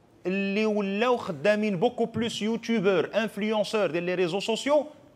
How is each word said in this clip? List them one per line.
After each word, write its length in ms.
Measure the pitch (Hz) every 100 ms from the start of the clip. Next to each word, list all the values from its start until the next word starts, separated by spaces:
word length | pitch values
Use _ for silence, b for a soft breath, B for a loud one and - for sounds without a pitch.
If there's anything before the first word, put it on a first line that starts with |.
| _ - 180
اللي 400 | 196 196 196 220
ولاو 500 | 208 196 202 247 240
خدامين 600 | - 143 190 214 214 180
بوكو 240 | 233 -
بلوس 380 | 233 220 233 -
يوتيوبر 680 | 208 226 233 226 185 180 -
انفلونسور 760 | 208 220 202 214 220 190 214 175
ديال 120 | 165
لي 120 | 175
ريزو 260 | 185 175 190
سوسيو 460 | 226 214 269 294 - - -